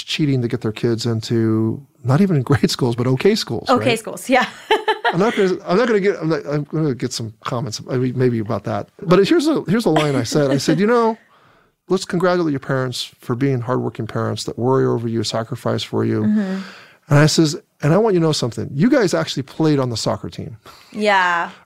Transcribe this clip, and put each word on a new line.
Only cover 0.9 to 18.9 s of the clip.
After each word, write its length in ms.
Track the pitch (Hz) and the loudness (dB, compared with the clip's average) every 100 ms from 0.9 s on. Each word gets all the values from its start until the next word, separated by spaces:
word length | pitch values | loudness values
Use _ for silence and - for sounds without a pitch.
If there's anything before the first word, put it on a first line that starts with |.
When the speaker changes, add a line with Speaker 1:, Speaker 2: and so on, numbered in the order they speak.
| 113 120 | 0 0
Speaker 1:
into 800 | 113 - 117 110 110 110 110 - _ | -2 0 0 2 2 0 -4 -10 _
not 180 | 120 143 | 0 2
even 200 | 196 147 | 4 2
<laughs> 20 | |
great 260 | 120 143 185 | 2 2 2
schools, 260 | - 123 117 | 0 -2 0
but 120 | 123 | 0
okay 260 | 131 196 214 | 2 2 2
schools, 340 | - 113 - | -2 -6 0
Speaker 2:
Okay 220 | 247 240 | 0 2
Speaker 1:
right?" 80 | 226 | -2
Speaker 2:
schools, 300 | - - - | -6 -10 0
yeah. 180 | 254 220 - - | 0 0 -6 -2
<laughs> 100 | 440 427 427 440 | 0 0 -2 -2
Speaker 1:
I'm 140 | 165 | 0
not 160 | 220 - | 0 2
gonna, 220 | 185 185 165 | 0 0 0
I'm 120 | 185 | 0
not 100 | 247 | 2
gonna 120 | 208 | 2
get, 160 | 196 170 | 2 0
I'm 100 | 160 | -2
not, 160 | 160 147 | -2 -2
I'm 180 | 147 147 | -4 -4
gonna 280 | 156 156 | -2 -2
get 180 | 127 127 | -2 -6
some 200 | - 110 - | -6 -10 -10
comments, 380 | - 123 107 - - | -8 -6 -6 -8 -4
I 80 | 127 | -2
mean, 200 | 127 123 | -2 2
maybe 200 | 127 117 | 0 0
about 260 | 107 104 117 | -2 -4 -4
that. 240 | 104 - - | -6 -8 -8
But 240 | 165 196 196 | 2 4 6
here's 200 | 330 294 | 2 2
a, 160 | 208 | -2
here's 220 | - 226 196 | 0 0 2
a 40 | |
line 260 | 156 151 131 | 2 2 0
I 80 | |
said. 280 | 113 151 139 | 0 0 2
I 60 | 139 | 0
said, 220 | - 156 | 0 2
"You 80 | 208 | 2
know, 300 | 240 226 226 _ _ _ _ _ _ - | 2 2 -2 _ _ _ _ _ _ -4
let's 160 | 185 | -4
congratulate 480 | - 175 180 180 165 | -2 0 2 2 0
your 80 | 135 | -2
parents 460 | - 135 127 120 - | -2 -2 -2 -6 -10
for 300 | _ - 123 | _ -6 -2
being 260 | 139 127 | 0 0
hardworking 460 | 117 127 120 - 110 | -2 -2 -2 -6 -6
parents 360 | 113 110 110 - | -4 -4 -4 -6
that 120 | - | -2
worry 260 | 123 131 127 | 2 2 2
over 220 | 123 117 | 0 -2
you, 160 | 113 | -4
sacrifice 600 | 110 113 113 120 117 113 | -2 -4 -6 -6 -4 -4
for 200 | - 113 | -2 -2
you." 200 | 113 110 | 0 0
Speaker 2:
Mm-hmm. 380 | 214 214 190 190 190 - - _ - | 2 0 -2 -6 -10 -18 -20 _ 2
Speaker 1:
And 120 | 143 | 4
I 80 | 151 | 6
says, 280 | - 156 165 _ - | 4 0 0 _ -4
"And 120 | 147 | 2
I 40 | 180 | 2
want 180 | 226 180 | 4 2
you 40 | |
to 60 | 160 | 2
know 60 | |
something. 340 | 151 120 110 98 | 0 -4 -6 -8
You 160 | 139 | 0
guys 240 | 240 | 2